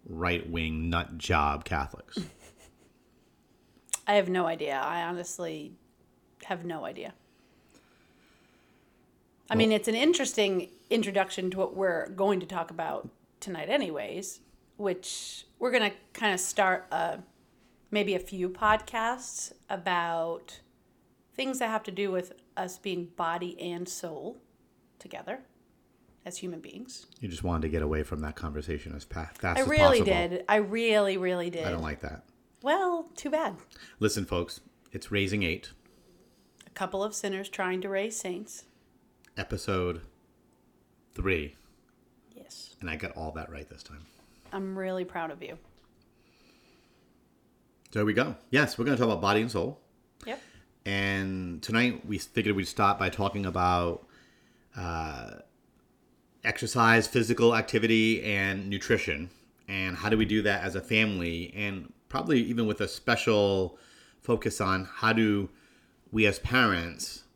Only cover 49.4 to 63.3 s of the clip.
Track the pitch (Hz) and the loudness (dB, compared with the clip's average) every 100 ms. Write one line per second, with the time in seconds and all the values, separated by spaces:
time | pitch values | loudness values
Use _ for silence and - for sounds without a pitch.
49.4 | 117 101 82 - _ _ _ _ 226 185 | 2 -2 -4 -6 _ _ _ _ -12 -12
50.4 | - - _ _ 98 98 98 98 95 92 | -12 -20 _ _ -4 -2 0 0 -2 -4
51.4 | 90 82 - 113 123 - - 98 - - | -4 -8 0 2 2 0 -6 -6 -2 0
52.4 | 107 98 92 - 101 98 92 - 98 101 | 2 2 0 4 4 4 0 0 -2 0
53.4 | 95 90 90 87 85 - - - _ _ | -2 2 4 4 2 -2 -10 -20 _ _
54.4 | _ _ _ 92 90 82 78 67 55 50 | _ _ _ -10 -6 -4 -6 -8 -12 -16
55.4 | - _ _ _ _ _ _ _ _ _ | -20 _ _ _ _ _ _ _ _ _
56.4 | 110 - 110 123 113 113 107 123 110 123 | -4 -2 -2 4 8 8 6 2 2 6
57.4 | 117 113 110 110 113 113 110 110 107 98 | 6 6 2 2 6 6 6 4 2 2
58.4 | 98 98 98 98 - 117 - 73 85 - | 2 0 -2 -4 2 2 2 -4 -6 -12
59.4 | _ _ - 98 92 90 107 110 104 107 | _ _ -8 -4 -4 -2 2 4 4 4
60.4 | 104 95 95 92 - 110 107 95 85 82 | 4 0 -2 -6 2 4 4 2 -2 -4
61.4 | 87 101 104 95 - - _ 131 - 135 | -6 -6 -6 -6 -12 -20 _ -4 4 4
62.4 | 113 117 110 104 98 - - - - | 4 2 0 0 -2 -2 0 2 4